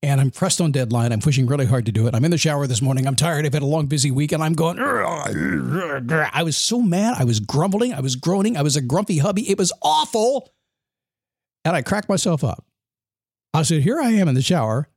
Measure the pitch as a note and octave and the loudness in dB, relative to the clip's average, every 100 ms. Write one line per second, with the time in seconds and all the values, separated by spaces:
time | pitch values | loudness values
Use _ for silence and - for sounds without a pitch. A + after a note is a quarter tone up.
0 | D3 C#3 C3+ - E3+ - E3 C#3 B2 A#2 | 2 2 2 0 -2 0 0 0 0 0
1 | A#2 A2+ D3+ C#3 B2 C#3+ B2 B2+ A2+ G#2+ | 2 2 2 2 2 2 2 2 0 0
2 | A2+ A2+ D3 E3+ D#3+ D3 C#3+ A#2+ C3 C3 | 0 2 2 2 0 -2 -2 0 0 0
3 | C3+ C3 D#3+ D#3 D3+ C#3+ C#3+ D#3 D3 D3 | 0 0 0 0 0 0 0 0 0 0
4 | C3+ B2+ D3 D#3 D#3 E3 E3 F3 C#4+ - | 0 0 0 -2 0 0 0 -2 -2 -2
5 | F#3 E3 - - D2 D#2 C2+ D#3 F3 C#3 | -2 -4 -4 -4 -2 -2 -2 -4 -4 -6
6 | B2 D#3+ C#3+ C#3 E3 C#3+ - A#3+ A#3 E3+ | -2 -2 0 -2 -2 -2 -2 0 0 2
7 | G#3+ A#3+ B2 A2 G2+ C#3 F#3 G3 B3 G3+ | 0 0 0 0 0 0 0 0 -2 -2
8 | C3 B2+ D#3+ G3 G3+ A3 D3 C#3+ B2 D#3+ | -4 -4 -2 0 0 0 0 0 0 -2
9 | G3+ E3+ D#3+ G3+ B3+ G3 F3+ - - D#4 | 0 0 2 0 0 0 0 0 0 2
10 | D4+ - A3+ C4+ - _ _ _ _ _ | 0 0 2 0 -4 _ _ _ _ _
11 | _ _ _ _ _ _ D#3 E3+ A#2+ G3+ | _ _ _ _ _ _ -2 -2 0 -4
12 | G#3 G3 - D#3+ B2+ - - _ _ _ | -2 -2 0 0 0 -4 -12 _ _ _
13 | _ _ _ _ _ D#3 D#3 D#3+ C#3+ C#4+ | _ _ _ _ _ -2 0 2 2 2
14 | C4 A3 F3+ B2+ C3 F3 A2 A2 D3 | 2 2 2 2 2 0 0 -2 -4